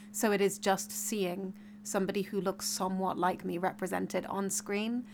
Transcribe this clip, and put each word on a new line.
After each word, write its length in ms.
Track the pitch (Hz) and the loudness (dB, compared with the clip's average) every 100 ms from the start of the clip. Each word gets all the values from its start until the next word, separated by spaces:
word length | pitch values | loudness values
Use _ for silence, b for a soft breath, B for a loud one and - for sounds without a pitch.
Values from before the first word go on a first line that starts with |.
| B | B
So 180 | - 220 | 0 4
it 80 | 202 | 6
is 180 | 196 196 | 4 4
just 320 | 202 190 - | 2 2 2
seeing 600 | - - 214 180 180 190 - B B | -4 -2 0 0 -2 -6 -8 B B
somebody 380 | - 202 190 196 | -2 0 2 0
who 180 | 196 196 | 0 0
looks 260 | 185 190 - | 0 0 -2
somewhat 520 | - 190 190 185 - | 0 0 2 0 2
like 260 | 180 175 | 2 2
me 140 | 185 175 | -2 0
represented 680 | 180 - 185 180 185 185 180 | 0 0 -2 0 0 -2 -2
on 220 | 196 196 | -2 0
screen. 540 | - - 202 220 240 247 | -2 -2 -2 0 -2 -4